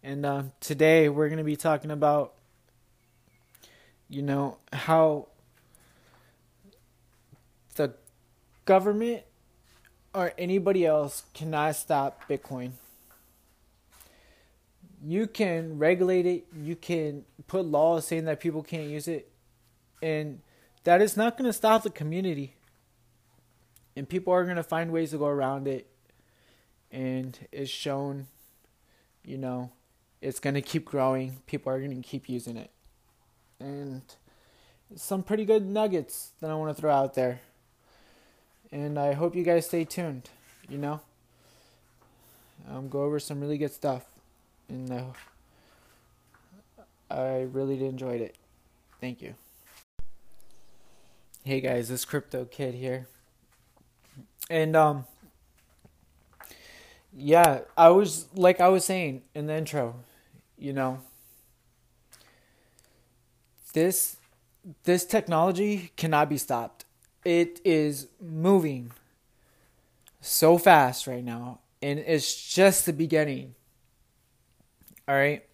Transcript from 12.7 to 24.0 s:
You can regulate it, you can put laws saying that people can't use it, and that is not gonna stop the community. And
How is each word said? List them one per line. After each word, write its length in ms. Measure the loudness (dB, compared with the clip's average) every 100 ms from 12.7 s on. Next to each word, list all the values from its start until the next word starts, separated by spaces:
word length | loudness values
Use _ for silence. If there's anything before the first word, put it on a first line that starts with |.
| -14 -20 -20 _ -20 _ _ _ _ _ _ _ _ -20 _ _ _ _ _ _ _ -20 -18
You 240 | -4 -2 -2
can 520 | -2 -2 -2 -4 0
regulate 480 | 2 4 2 2 2
it, 180 | -2 -6
you 220 | -12 -10 -10
can 480 | -4 -4 -4 -8 -16 -20 -6
put 180 | -4
laws 420 | 0 2 4 2 0
saying 200 | -4 -2
that 120 | -4
people 240 | -4 -6
can't 280 | -8 -10 -8
use 180 | -10 -8
it, 220 | -8 -10 _ _ _ _ _ _ _
and 380 | -4 -4 -4 -12 _ _ _ _
that 160 | 4 6
is 160 | 6 2
not 220 | 0 0
gonna 160 | -4
stop 300 | 2 4 4
the 60 | 2
community. 640 | -8 -6 -4 -4 -6 -10 _ _ _ _ _ _ _ _ _ _ _ _ _ _
And 100 | -14